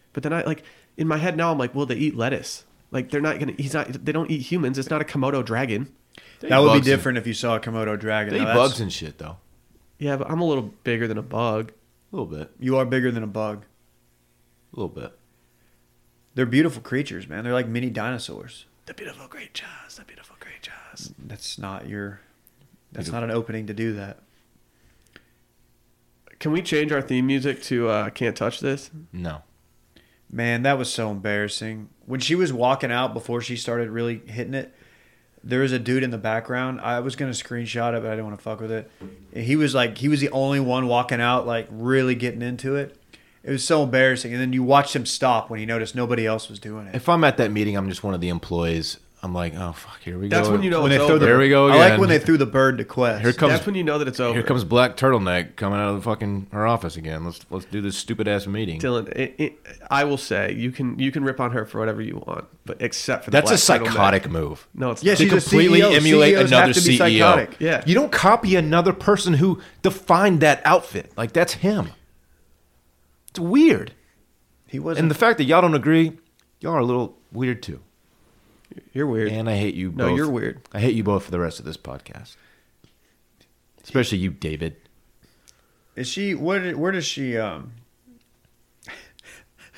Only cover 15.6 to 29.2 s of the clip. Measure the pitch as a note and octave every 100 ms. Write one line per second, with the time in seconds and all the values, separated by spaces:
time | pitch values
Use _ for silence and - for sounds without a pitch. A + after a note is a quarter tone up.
15.6 | _ _ _ _ _ _ _ B2+ B2 C3
16.6 | D#3+ A#2+ - B2+ C#3+ F2+ E2 F2 A#2+ B2
17.6 | A2+ A#2+ B2+ G#2+ A2+ A#2+ - G#1+ B2 -
18.6 | - _ - - - - - D4+ - -
19.6 | - - - - - - - - - -
20.6 | - - - - - - C2+ G#2 - -
21.6 | G2 G2 - G2+ G2+ G2+ _ _ _ _
22.6 | _ _ _ - E2 A#2 A#2 A#2 A2+ A2
23.6 | G#2+ G#2 A2+ G#2 G2 - _ _ _ _
24.6 | _ _ _ _ _ - _ _ _ _
25.6 | _ _ _ _ _ _ _ - D3+ E3+
26.6 | F3 D3+ D3+ C#3+ C3+ B2+ C3 C#3 C#3 B2+
27.6 | - B2 A#2 G#2 G#2 - A#2+ - A2 -
28.6 | C#3 C#3 - D#3 E3 F2+